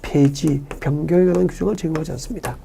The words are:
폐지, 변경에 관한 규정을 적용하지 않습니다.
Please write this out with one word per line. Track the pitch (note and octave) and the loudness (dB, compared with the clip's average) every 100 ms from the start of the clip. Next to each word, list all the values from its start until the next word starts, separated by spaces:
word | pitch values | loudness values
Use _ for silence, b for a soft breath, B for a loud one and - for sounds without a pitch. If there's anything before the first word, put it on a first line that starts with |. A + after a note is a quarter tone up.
폐지, | - D3 C#3 C#3+ D#3+ C#3+ C#3+ - | 0 4 4 4 0 0 -4 -6
변경에 | C#3+ D3 D#3+ F3 F#3 | -4 -2 2 4 4
관한 | F3 F3+ | 4 0
규정을 | - F3+ G#3+ | 0 -2 -2
적용하지 | E3 D#3 D#3+ | -2 -2 -4
않습니다. | B2 - A3 - - | -8 -8 -8 -8 -10